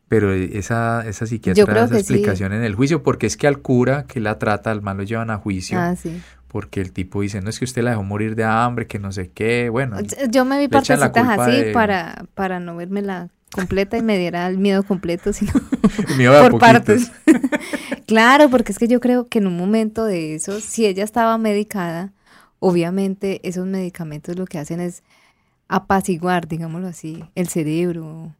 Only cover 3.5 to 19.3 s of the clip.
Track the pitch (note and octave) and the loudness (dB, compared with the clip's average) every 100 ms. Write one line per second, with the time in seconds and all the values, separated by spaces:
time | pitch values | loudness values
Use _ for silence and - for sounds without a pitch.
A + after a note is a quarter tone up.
3.5 | C#3 - B2 B2 C#3+ C3 B2 G#2 G#2+ A2+ | 0 0 2 2 0 -4 -4 -4 -2 -2
4.5 | G#2 A#2 G#2+ G2+ G2 G2+ A2+ A2+ G#2 G#2+ | -2 -2 -4 -4 -6 -6 -6 -4 -6 -4
5.5 | F#2+ F#2 F3+ F3 F3+ E3+ F3 - - _ | -4 -4 -2 -2 -4 -8 -12 -16 -20 _
6.5 | G#2+ - G2+ F#2 F#2+ F#2 G2+ G2+ G#2 G2 | -12 -8 -8 -6 -8 -8 -6 -6 -6 -8
7.5 | - B2+ - A#2+ A2 G2 G#2 A2 A2 A2 | -8 -6 -2 -2 -2 -4 -4 -4 -2 0
8.5 | A2 B2 A#2+ A2+ G#2 G2 G2 F2+ - A2 | 2 0 -2 -6 -8 -8 -8 -8 -4 -2
9.5 | A#2+ A#2+ A#2 C3+ G2 G#3 - C4+ C4 B3+ | 0 0 -2 -4 -6 -8 -6 0 0 0
10.5 | C#4 C#4+ C#4 - - - A3+ B3 G#3+ B2 | 0 2 2 4 2 2 2 2 2 2
11.5 | A#3+ - A#3+ G#3 F#3+ E3 - F3+ - F#3+ | 2 2 2 2 0 -6 -12 -14 -6 -6
12.5 | F3+ F3 E3+ F3 G3+ G3+ F#3 F3 _ _ | -6 -8 -10 -8 -6 -6 -8 -12 _ _
13.5 | - F#3 F#3+ G3 A#3 A3+ G3+ F3 F3 F3+ | -6 -2 -2 0 -2 0 0 0 -2 -2
14.5 | F#3+ G3+ G3 G3+ F#3 E3+ F3 G#3 G#3 G3+ | 0 2 2 0 -2 -2 -4 -4 -2 0
15.5 | - - - A3 - F3 C3+ B2 C#3+ B3 | 0 -2 0 0 0 -2 4 8 10 10
16.5 | B2 A#3 A3+ - A3 A#3+ - - B3 B3+ | 8 8 8 6 2 0 0 4 4 2
17.5 | D4 - D4+ - - - A3 A#3 C#4 D4+ | -4 -4 -10 -8 -8 0 4 8 8 8
18.5 | B3+ A3+ G3 A#3 A#3+ B3 B3 A#3+ | 6 2 0 2 2 2 0 0